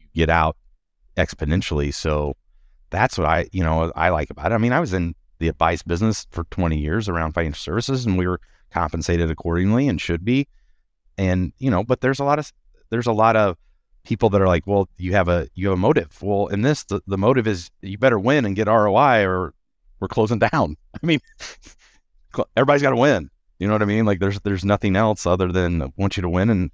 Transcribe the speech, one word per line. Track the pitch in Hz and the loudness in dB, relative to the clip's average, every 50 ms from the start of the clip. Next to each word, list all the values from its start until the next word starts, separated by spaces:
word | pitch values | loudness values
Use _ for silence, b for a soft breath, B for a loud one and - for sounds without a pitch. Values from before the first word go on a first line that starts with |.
| _ _ - | _ _ -2
get | 80 80 80 | 0 2 2
out | 82 82 78 80 - _ _ _ _ _ _ _ _ _ _ _ - | 2 2 2 0 -2 _ _ _ _ _ _ _ _ _ _ _ -4
exponentially. | - 82 - - - 78 73 80 87 - - 80 73 73 71 71 | -2 -2 -2 -4 -6 -4 -2 -2 -2 -2 -2 -4 -2 -2 -4 -4
So | - - 80 76 76 73 71 67 - _ _ _ _ _ _ _ _ _ - | -4 -4 -2 -2 -2 -2 -4 -8 -10 _ _ _ _ _ _ _ _ _ -6
that's | - 95 117 - - | -2 -2 -2 0 0
what | 95 80 | 0 0
I, | 76 80 85 82 - | 0 0 0 -2 -2
you | - 92 | -4 -2
know, | 85 80 80 82 82 82 - | 0 0 0 0 -2 -2 -2
I | 78 82 90 | 0 0 0
like | 87 78 76 - | 0 0 -2 -6
about | - - 78 90 | -8 -6 -4 -2
it. | 117 | 0
I | 107 | 0
mean, | 113 120 123 | 0 0 0
I | 160 | 0
was | 170 107 | -2 -2
in | 92 92 85 85 - - _ _ _ - | -2 -2 -2 -4 -6 -10 _ _ _ -4
the | 82 80 | -4 -4
advice | 73 - 82 82 87 - | -2 0 0 -2 -2 -2
business | - 87 87 85 110 110 107 - - - | -4 -4 -2 0 0 -2 -2 -4 -8 -10
for | - 85 82 | -10 -10 -10
twenty | - - 95 90 82 78 76 | -6 -4 -2 -2 0 0 -2
years | 73 76 82 - 104 101 | -2 -2 -2 -4 -2 -2
around | 87 85 80 76 | -2 -2 -2 -2
financial | 73 85 82 78 78 - | -2 -2 -4 -4 -6 -8
services, | - - 87 117 - - 135 127 123 | -8 -6 -4 -4 -4 -4 -4 -2 -2
and | 113 92 90 | 0 0 0
we | 90 | 0
were | 90 90 - - - _ _ _ _ | -2 -4 -6 -8 -14 _ _ _ _
compensated | - 87 85 78 - 82 76 - 87 85 85 80 | -4 -4 -4 -2 -4 -4 -2 0 0 0 0 -2
accordingly | 78 - - 85 85 87 92 101 110 127 143 139 | -2 -4 -4 -2 -2 0 2 2 2 2 0 0
and | 90 73 | -2 -2
should | - - 85 85 92 | -4 -4 -4 -2 -2
be. | 117 123 139 139 - _ _ _ _ _ _ _ _ _ _ _ _ _ | -2 0 0 -2 -4 _ _ _ _ _ _ _ _ _ _ _ _ _
And, | - 98 92 92 92 92 - - - | -2 0 0 0 0 -2 -4 -6 -4
you | 127 135 | -2 0
know, | 98 87 113 | 0 0 0
but | 127 127 - | 0 -2 0
there's | - 131 135 - | 0 -2 -2 0
a | 139 | 0
lot | 143 147 151 | 0 0 -2
of, | 147 - - _ _ _ _ _ _ - | -2 -6 -14 _ _ _ _ _ _ -6
there's | 110 120 113 | -4 -2 -2
a | 120 | 0
lot | 110 107 110 113 110 | 2 4 4 4 4
of | 110 104 98 85 - _ _ _ _ _ _ _ _ - | 4 2 2 0 -4 _ _ _ _ _ _ _ _ -8
people | - 117 - 117 107 | -6 -2 2 2 4
that | 98 98 | 4 4
are | 95 | 4
like, | 92 87 85 - | 4 2 2 0
"Well, | 98 101 98 95 - _ | 0 0 0 0 -2 _
you | - 90 90 | -8 -4 0
have | 95 101 90 87 | 2 2 2 2
a, | 87 85 - - - | 0 0 -2 -6 -6
you | 90 95 98 | -4 -2 -2
have | 95 90 | 0 2
a | |
motive." | 92 127 160 131 80 - - - | 2 2 2 2 0 -4 -8 -8
Well, | - 101 101 98 101 | -4 -2 -2 0 -2
in | - 101 101 | -2 -2 0
this, | 113 143 151 - - | 0 0 0 -2 -4
the, | - 98 101 - | -6 -6 -6 -4
the | 95 98 95 | -4 -2 0
motive | 98 117 135 131 104 | 2 2 2 2 0
is | 110 101 85 85 - _ _ | 0 -2 -4 -6 -14 _ _
you | - 98 95 92 | -14 -12 -4 0
better | 127 131 117 98 | 2 2 2 2
win | 95 123 147 147 120 | 2 2 2 2 2
and | 101 95 | 0 0
get | 104 107 101 | 0 0 2
R | 113 113 104 104 | 4 4 4 4
O | 95 | 4
I | 117 147 139 123 110 98 | 4 4 4 4 4 2
or | 92 92 92 90 - - _ _ _ _ _ _ - - - | 2 0 -2 -4 -6 -8 _ _ _ _ _ _ -20 -12 -10
we're | 98 90 | -10 -4
closing | - - 110 107 120 98 | -2 0 0 0 0 0
<laughs> | 110 110 | 0 0
down. | - 151 101 76 73 - _ _ - | 2 0 0 -2 -4 -10 _ _ -12
I | - - | -6 -2
mean, | 170 156 - - - - B B B B B B B B B B B B B _ _ _ _ _ _ - | 0 0 -2 -2 -8 -20 B B B B B B B B B B B B B _ _ _ _ _ _ -6
cl-, | 123 - - - | -6 -6 -2 0
everybody's | 113 135 139 147 143 | 2 4 4 4 4
gotta | 143 135 127 | 4 2 2
win. | 117 127 147 127 90 71 - _ _ _ _ _ - | 4 4 4 2 2 -2 -8 _ _ _ _ _ -4
You | 90 | -2
know | 104 107 | 0 0
what | 107 | 2
I | 107 | 2
mean? | 101 104 110 113 | 2 0 2 2
Like, | 104 101 85 | 0 0 0
there's, | 98 98 98 101 | 0 -2 -2 -2
there's | - 101 98 90 90 | -4 -4 -4 -2 0
nothing | 98 104 - - 101 95 | 0 0 2 2 2 2
else | 98 113 107 107 - - | 2 2 2 0 0 0
other | 87 90 90 92 90 | 0 2 2 2 0
than | 87 92 90 87 87 82 | 0 0 0 0 0 -2
I | 67 67 - | -4 -4 -4
want | - 98 98 - | -2 -2 -2 -2
you | 101 | -2
to | 90 87 | -2 0
win | 85 92 98 117 | 0 2 2 2
and | 110 90 87 73 | 2 0 0 -4